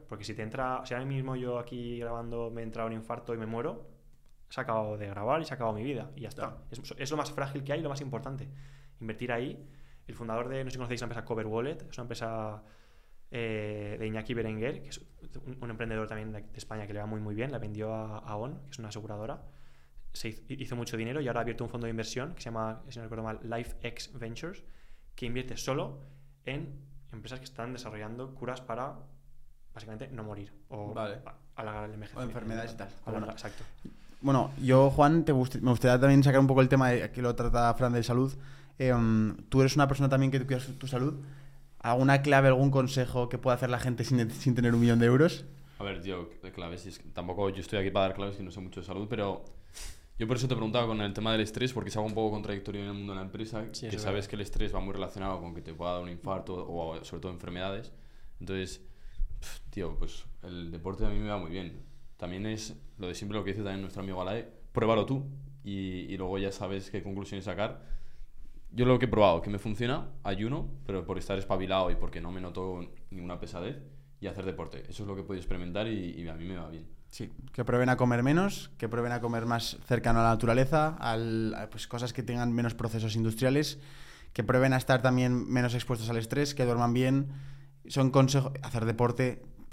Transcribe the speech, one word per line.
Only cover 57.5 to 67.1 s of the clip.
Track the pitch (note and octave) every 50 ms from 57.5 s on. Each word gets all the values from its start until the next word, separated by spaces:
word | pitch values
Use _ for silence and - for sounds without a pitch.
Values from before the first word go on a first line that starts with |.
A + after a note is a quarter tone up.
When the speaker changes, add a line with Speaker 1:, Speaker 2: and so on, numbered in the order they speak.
| F2 F2+ F#2 G2 G2 A2+ A#2 - - - - - - - - - - -
Speaker 3:
Entonces, | F2+ F#2 F#2+ F#2+ F#2 F#2 - - - - - - - - - - - - - -
pf, | - - - - - -
tío, | - G#2 F2 D#2+ D#2
pues | D#2 E2 D2+ - - - - - - -
el | F#2 F2+ F2 F2 E2
deporte | E2+ E2 E2 F#2+ G2 G#2+ A2
a | G#2
mí | G2+ G#2+
me | G#2+ G#2
va | G#2
muy | G2 E2+ D#2+
bien. | F2 F#2+ F2 D#2 - - - - - - - - -
También | - F2+ F2 F2+ F#2+ G#2+
es | A2 A2 G#2+ A2 - - - - - - -
lo | F#2
de | F2+ E2+
siempre | - G#2 G2+ G#2
lo | G#2 F#2
que | G2
dice | F#2+ G#2+ G2+
también | G2 G2 G2
nuestro | G2 F#2+ - G2+ F#2+
amigo | G2 F#2 F#2
Alae, | F2+ F#2 G#2+ A#2 - - - - - -
pruébalo | - A#2+ A2+ A2 A2+ G#2 G2
tú | A2 C3+ C#3 C#3 - - - - - - - -
y, | G2+ G2 G2 F#2+ F#2 F#2 F#2 - - F#2+
y |
luego | F#2 F#2 F2+ G2
ya | G2 G2 F#2+
sabes | - - G2+ F#2 G2 G2 F#2+ -
qué | - G2
conclusiones | - G2